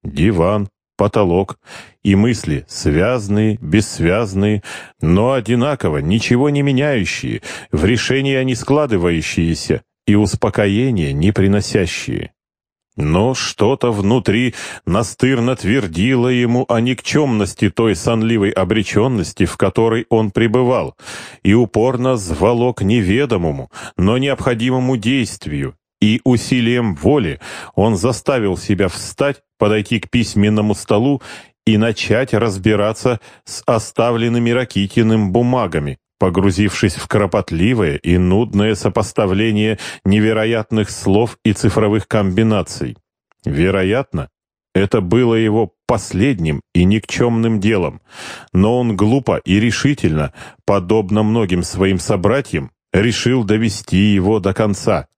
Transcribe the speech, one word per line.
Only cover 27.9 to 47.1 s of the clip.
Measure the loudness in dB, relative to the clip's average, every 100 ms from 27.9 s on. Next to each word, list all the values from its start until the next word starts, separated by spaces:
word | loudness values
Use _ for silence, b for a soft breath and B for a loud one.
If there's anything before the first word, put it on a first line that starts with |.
| 2
заставил | 0 -2 -2 0 0 -2
себя | -2 0 0
встать, | -2 -14 -2 -2 -2 _ _
подойти | 0 2 0 -4
к | 0
письменному | -2 0 2 2 2 0 -2
столу | 0 2 2 -2 B B B _ 0
и | 2
начать | 2 -2 0 0 2
разбираться | 0 0 0 0 2 0 0 -2 -2 B B -18
с | -8 -2
оставленными | -2 -2 -2 0 0 0 0 0
Ракитиным | 0 -2 -2 0 2 2 2 2
бумагами, | 2 2 0 0 -2 -4 -10 _ _
погрузившись | 0 2 0 2 -2 0 -2 -2
в | -2
кропотливое | 0 0 -2 -2 -2 0 2 0 -2
и | 0 2
нудное | 4 2 0 0 0 0
сопоставление | 0 -2 -2 -2 0 0 0 0 0 -2 B B
невероятных | 2 2 2 0 0 -2 -2 -2 -2
слов | -4 0 2 0 -2 -2
и |
цифровых | 0 0 2 0 0 -2
комбинаций. | -2 0 2 2 0 -2 -8 -10 -10 _ _ _ _ -6
Вероятно, | 0 0 0 0 -2 -2 -8 -8 _ _ _ _
это | -2 0 0
было | 2 2 2 2
его | 2 0 -2 _ -4
последним | -4 -2 0 0 0 -2 -4 _
и | 2
никчемным | 2 2 -2